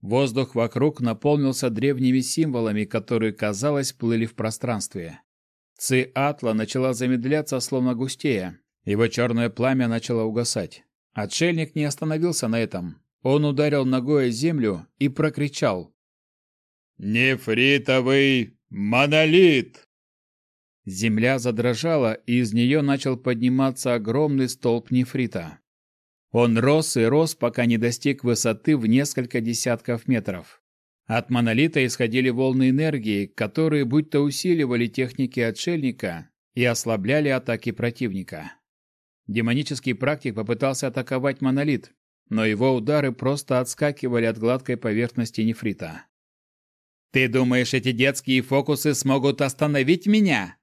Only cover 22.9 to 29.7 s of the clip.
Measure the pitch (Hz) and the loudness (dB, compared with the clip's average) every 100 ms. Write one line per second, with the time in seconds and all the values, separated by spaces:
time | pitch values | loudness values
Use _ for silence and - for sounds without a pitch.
22.9 | 139 135 127 131 120 123 127 135 127 131 | 0 -2 -2 -2 0 2 2 0 -2 -2
23.9 | 120 107 120 151 139 127 - 120 117 - | -2 0 0 2 0 -2 -2 0 0 0
24.9 | 127 123 135 120 98 82 - _ _ _ | 0 0 -2 -4 -4 -10 -16 _ _ _
25.9 | _ _ _ _ 113 120 113 127 151 156 | _ _ _ _ 2 4 4 4 4 2
26.9 | 131 113 143 160 - 117 117 117 117 117 | 2 4 4 2 0 -2 0 2 2 2
27.9 | 117 143 131 123 117 120 104 - 151 113 | 0 -2 0 0 0 0 0 0 2 4
28.9 | 123 139 - 123 127 113 117 - | 2 2 -4 -4 -4 -4 -2 -2